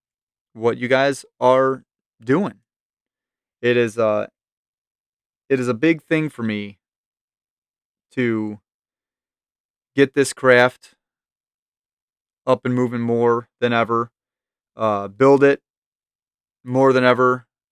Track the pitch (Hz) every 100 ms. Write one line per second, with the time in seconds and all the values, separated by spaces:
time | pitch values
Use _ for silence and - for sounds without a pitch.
0 | _ _ _ _ _ 113 117 117 123 131
1 | 139 135 - - 127 131 135 131 _ _
2 | _ _ 117 156 175 - _ _ _ _
3 | _ _ _ _ _ _ 120 120 117 113
4 | 110 104 104 _ _ _ _ _ _ _
5 | _ _ _ _ - 131 123 113 160 160
6 | - 160 151 - 113 104 101 104 _ _
7 | _ _ _ _ _ _ _ _ _ _
8 | _ 135 120 110 107 104 _ _ _ _
9 | _ _ _ _ _ _ _ _ _ 135
10 | 135 143 131 - 131 123 127 - _ _
11 | _ _ _ _ _ _ _ _ _ _
12 | _ _ _ _ 131 127 123 123 123 120
13 | 117 117 117 117 117 - 123 117 113 117
14 | 117 _ _ _ _ _ _ 113 110 101
15 | 101 101 135 139 139 139 _ _ _ _
16 | _ _ _ _ _ _ 127 127 135 127
17 | 127 123 127 127 - _ _